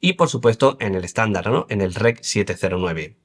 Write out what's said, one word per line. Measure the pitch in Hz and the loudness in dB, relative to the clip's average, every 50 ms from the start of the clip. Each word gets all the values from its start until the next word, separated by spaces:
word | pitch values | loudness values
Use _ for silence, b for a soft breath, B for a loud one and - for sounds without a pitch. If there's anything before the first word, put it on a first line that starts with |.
y | - 180 180 | 0 0 2
por | - 170 - | 2 0 0
supuesto | - 123 117 117 113 - 135 135 139 - | 0 2 2 2 4 4 4 2 2 2
en | 113 104 95 | -2 -4 -2
el | 92 87 | -4 -4
estándar, | 85 - - 113 110 101 90 87 107 | -4 -2 -2 0 0 0 -2 -2 0
¿no? | 123 165 - - | -2 -2 -2 -2
En | - 101 | -2 -2
el | 98 92 87 | -2 -2 -2
REC | - 110 117 117 - - | 0 0 0 0 0 -6
siete | - - 107 98 - 90 | -4 -2 -2 -2 -2 -4
cero | - - 92 92 92 | -4 -2 -2 -2 -2
nueve. | 92 87 82 80 76 76 - _ _ | -2 -2 -4 -6 -8 -10 -14 _ _